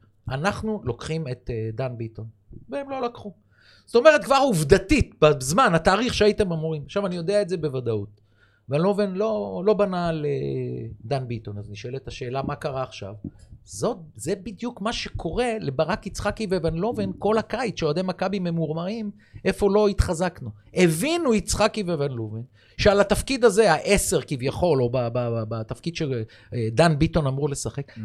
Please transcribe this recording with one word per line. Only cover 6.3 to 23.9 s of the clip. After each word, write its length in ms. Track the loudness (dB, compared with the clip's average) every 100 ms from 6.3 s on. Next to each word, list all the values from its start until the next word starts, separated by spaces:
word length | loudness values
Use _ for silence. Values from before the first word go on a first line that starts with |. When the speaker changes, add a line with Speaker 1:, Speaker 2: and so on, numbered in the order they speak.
| 4 0
Speaker 1:
אמורים. 300 | -2 -4 -6 -6
עכשיו, 200 | -4 -4
אני 100 | -4
יודע 260 | -2 0
את 60 | 0
זה 80 | -2
בוודאות. 640 | -4 -4 -2 -2 -4 -12 _ _ _ _ -4
ון 120 | 0
לובן 300 | 2 2 -2
לא, 480 | -2 -2 -2 -4 -2 2
לא 80 |
בנה 340 | 2 2 0 -2
על, 180 | -2 -2
אה, 580 | -2 -2 -4 -4 -6 -10 -12
דן 240 | -6 -6 -4
ביטון, 300 | -8 -8 -12
אז 120 | -12
נשאלת 380 | -12 -10 -10 -12
השאלה, 340 | -12 -8 -6
מה 120 | -6
קרה 280 | -6 -6 -6
עכשיו? 320 | -8 -10 -12 -12 -14 -16 -20 -20
זאת, 320 | -18 -6 -4 -4 -10 -10
זה 180 | -6 -6
בדיוק 380 | -8 -10 -8 -6
מה 120 | -6
שקורה 600 | -4 -6 -6 -4 -2 -2 -2
לברק 460 | -4 -2 -2 -2 -6
יצחקי 400 | -6 -4 -4 -2
וון 280 | 0 0
לובן 360 | -2 -2 -2 -4 -2
כל 200 | 0 0
הקיץ, 400 | 0 -4 -4 -2
שאוהדי 200 | 0 0
מכבי 340 | -2 -2 -2 -2
ממורמרים, 720 | -2 -2 -2 -4 -6 -6 -8 -10 _ -6
איפה 260 | -2 2 4
לא 180 | 4 4
התחזקנו. 640 | 2 0 0 -2 -4 -12 -14 -6
הבינו 600 | 2 4 4 0 0 2
יצחקי 480 | 2 0 2 2 0
וון 300 | -4 -2 -2
לובן, 280 | -4 -8 -8 -12 _ _ 2
שעל 220 | 6 6
התפקיד 440 | 4 2 0 4
הזה, 280 | 4 6 4
העשר 480 | 4 4